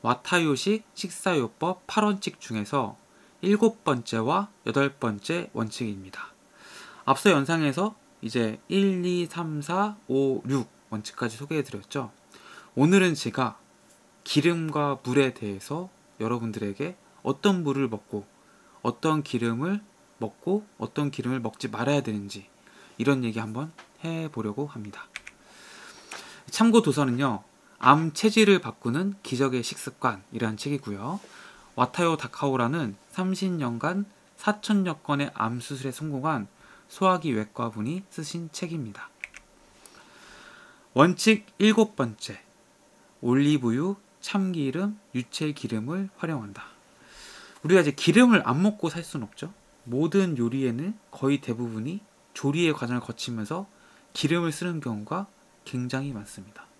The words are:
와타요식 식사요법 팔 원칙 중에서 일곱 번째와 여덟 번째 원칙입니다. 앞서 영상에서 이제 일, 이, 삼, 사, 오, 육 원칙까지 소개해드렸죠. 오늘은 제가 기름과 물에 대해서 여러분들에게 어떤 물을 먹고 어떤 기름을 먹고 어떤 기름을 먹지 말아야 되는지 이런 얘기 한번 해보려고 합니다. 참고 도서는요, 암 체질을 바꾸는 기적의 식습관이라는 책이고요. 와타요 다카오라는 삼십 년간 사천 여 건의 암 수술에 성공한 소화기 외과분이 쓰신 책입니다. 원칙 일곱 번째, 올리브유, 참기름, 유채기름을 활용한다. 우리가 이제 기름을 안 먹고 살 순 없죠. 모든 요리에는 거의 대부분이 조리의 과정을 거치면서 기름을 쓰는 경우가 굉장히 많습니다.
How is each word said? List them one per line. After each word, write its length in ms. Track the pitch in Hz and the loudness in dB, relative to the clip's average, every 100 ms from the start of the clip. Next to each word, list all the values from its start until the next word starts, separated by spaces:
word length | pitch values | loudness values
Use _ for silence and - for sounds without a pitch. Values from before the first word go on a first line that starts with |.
와타요식 840 | 117 127 - 180 160 131 - 214 - - | 2 0 2 2 2 2 0 -2 -2 -12
식사요법 880 | 185 - - 170 117 - 160 190 - | -10 -4 0 0 0 -2 -4 -4 -2
팔 180 | - | 2
원칙 360 | 208 196 - - | 2 2 -4 -10
중에서 580 | - 110 104 143 110 110 _ - - _ | -8 -6 -2 -2 -2 -8 _ -20 -20 _
일곱 420 | 180 208 220 226 | 2 4 4 2
번째와 680 | - 127 - 113 113 175 202 _ - | 0 0 0 -2 2 0 -2 _ -2
여덟 240 | 143 139 | 2 2
번째 640 | 139 120 104 - 170 - | 0 -4 -4 -4 -4 -4
원칙입니다. 800 | 117 110 - 117 98 95 - - - _ _ - - - - - | -4 -4 -4 -6 -6 -12 -14 -16 -18 _ _ -20 -20 -20 -8 0
앞서 240 | 139 208 | 4 6
영상에서 680 | 156 139 165 147 135 202 208 _ _ | 4 4 2 2 0 -2 -4 _ _
이제 380 | 110 123 113 107 _ | -4 0 0 -2 _
일, 360 | 190 196 185 180 | 2 4 2 0
이, 220 | 175 165 | 0 -2
삼, 340 | 170 165 151 | -4 -4 -4
사, 360 | 147 180 208 208 - | -2 -2 -2 -4 -2
오, 340 | 131 139 131 120 | 2 2 0 0
육 180 | 139 117 _ _ | -2 -2 _ _
원칙까지 480 | 110 107 - 120 113 | -8 -8 -6 -6 -6
소개해드렸죠. 760 | 143 160 139 104 - 143 117 - _ - - - - | -6 -4 -4 -8 -8 -8 -8 -12 _ -20 -20 -20 -10
오늘은 400 | - 147 190 185 | 2 6 6 4
제가 460 | 151 120 117 123 - _ _ _ - _ _ | 0 -4 -2 -4 -4 _ _ _ -20 _ _
기름과 760 | - 147 165 170 160 147 147 131 | 0 2 2 0 -2 0 0 -2
물에 320 | - 127 135 123 | 0 4 4 0
대해서 560 | 107 98 - 151 185 _ _ _ | -8 -8 -6 -8 -8 _ _ _
여러분들에게 760 | 110 120 113 107 104 98 151 185 _ - | -2 -2 -4 -4 -6 -4 -8 -8 _ -8
어떤 400 | - 135 202 185 | -4 0 2 2
물을 260 | 151 135 135 | 0 0 -2
먹고 380 | 107 - 110 101 _ _ _ _ - | -4 -8 -10 -10 _ _ _ _ -6
어떤 400 | 117 117 160 156 | -6 -2 0 0
기름을 600 | 147 120 117 117 160 202 208 _ _ _ | -2 -2 -2 -2 -2 -4 -6 _ _ _
먹고 480 | 110 - - 202 208 _ | -10 -6 -2 -2 -2 _
어떤 320 | 113 - 143 | -6 -2 -2
기름을 280 | 131 117 131 | -2 -4 -2
먹지 280 | 117 - 123 | -4 -6 -8
말아야 340 | 107 120 143 | -4 0 0
되는지 460 | 131 107 101 101 98 _ - - - - | 0 -6 -8 -14 -18 _ -20 -20 -20 -2
이런 260 | 131 139 | 2 2
얘기 140 | 117 110 | 2 -4
한번 340 | 110 110 156 - - _ | -6 -6 -8 -12 -20 _
해보려고 600 | 165 165 160 139 107 104 147 | -8 -6 -6 -6 -6 -4 -8
합니다. 420 | 120 104 - - - - - - - - - - - - - - - - | -8 -14 -14 -16 -16 -16 -20 -20 -20 -20 -20 -20 -20 -18 -18 -16 -20 -10
참고 320 | - 233 226 | 4 6 6
도서는요, 640 | 156 139 139 120 139 104 - _ _ _ | 6 2 2 2 0 -2 -8 _ _ _
암 360 | 120 147 160 | 6 6 6
체질을 480 | - 220 220 208 190 | 2 2 6 6 6
바꾸는 540 | 120 - 117 131 190 196 | 2 -6 -2 -2 -2 -6
기적의 400 | - 123 135 123 | -8 0 0 0
식습관이라는 960 | 117 - - - 127 98 95 117 113 107 | -4 -8 -12 -4 -4 -4 -10 -4 -4 -2
책이고요. 640 | 143 143 127 101 117 190 - - - - - - | -4 -4 -4 -8 -6 -8 -12 -20 -20 -20 -12 0
와타요 420 | 123 - 170 160 | 0 2 2 2
다카오라는 800 | 147 - 143 131 120 160 117 101 _ | -4 -4 0 2 0 0 -4 -6 _
삼십 420 | - 185 190 190 | -4 -2 -2 -2
년간 540 | 175 127 117 147 185 202 _ _ - | -2 -2 -2 -2 -2 -4 _ _ -6
사천 500 | - 208 - 208 180 | -4 -4 2 2 2
여 80 | 156 | -4
건의 340 | - 143 143 | -2 -2 -2
암 260 | - 110 120 | -2 -2 -2
수술에 320 | - 135 135 | -6 -6 -6
성공한 560 | 127 156 139 147 143 98 _ - - _ | -6 -6 -2 -2 -2 -4 _ -20 -20 _
소화기 480 | - 190 180 156 113 | 2 2 4 2 0
외과분이 680 | 107 - 117 110 110 175 196 | -2 -4 -6 -4 -4 -6 -8
쓰신 400 | - 147 170 165 | -12 -8 -8 -10
책입니다. 580 | - 175 165 113 98 - _ - - _ _ - - - - - - - - - - - - _ | -8 -8 -6 -8 -10 -18 _ -16 -16 _ _ -20 -20 -20 -20 -20 -20 -20 -20 -20 -20 -20 -20 _
원칙 520 | 123 160 180 - 214 - _ | 4 4 6 4 4 0 _
일곱 380 | 208 214 214 - | 4 6 2 2
번째, 460 | 123 107 - 101 - _ _ _ _ _ _ _ | -4 -4 -14 -14 -18 _ _ _ _ _ _ _
올리브유, 760 | 123 131 143 151 120 120 175 196 _ _ | 2 4 4 4 2 0 -2 -4 _ _
참기름, 760 | - 202 190 170 135 143 202 214 _ | -4 -2 0 -2 -2 -2 -4 -4 _
유채기름을 960 | 127 123 - 151 147 - 110 117 180 196 - | -6 -6 -4 -4 -4 -4 -4 -4 -6 -6 -6
활용한다. 480 | 165 151 104 98 - - _ _ - - - - - - | -6 -4 -6 -14 -18 -20 _ _ -20 -20 -20 -20 -20 -8
우리가 180 | 151 185 | 4 6
이제 100 | 147 | 6
기름을 560 | 139 - 165 247 214 - | 2 4 8 8 6 4
안 140 | 131 | 2
먹고 280 | 202 208 165 | 2 2 -4
살 140 | 175 | -6
순 180 | 165 151 | -8 -8
없죠. 320 | 107 - 165 - _ _ | -10 -10 -14 -14 _ _
모든 540 | - 123 165 190 185 143 | -6 -2 2 2 2 2
요리에는 600 | 117 135 131 117 170 220 _ | 0 0 -2 -2 -6 -8 _
거의 300 | - 135 139 | -2 0 0
대부분이 600 | 139 117 120 110 120 196 - _ _ | -2 -6 -4 -6 -6 -8 -12 _ _
조리의 400 | - 139 151 170 | -4 0 2 2
과정을 280 | 147 120 123 | 2 -2 -4
거치면서 680 | - 117 - 117 104 165 196 - - - _ | -4 -10 -6 -6 -4 -6 -8 -16 -20 -20 _
기름을 380 | - 147 170 170 | -4 0 2 0
쓰는 280 | 151 180 165 | -2 -4 -4
경우가 480 | 131 107 104 170 196 _ _ _ - | -6 -6 -6 -6 -6 _ _ _ -10
굉장히 480 | 127 123 131 139 | -6 -4 -4 -6
많습니다. 520 | 117 104 - 95 - - _ | -8 -12 -16 -18 -20 -20 _